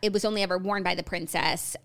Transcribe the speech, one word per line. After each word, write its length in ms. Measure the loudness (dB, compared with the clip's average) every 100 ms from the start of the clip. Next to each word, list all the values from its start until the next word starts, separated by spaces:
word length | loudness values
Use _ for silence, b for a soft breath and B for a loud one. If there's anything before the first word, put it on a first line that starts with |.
It 100 | 0
was 140 | 2 0
only 160 | 0
ever 160 | 0 0
worn 240 | 0 0
by 120 | 0
the 80 | 0
princess, 720 | -2 -4 -2 0 2 0 -4 -2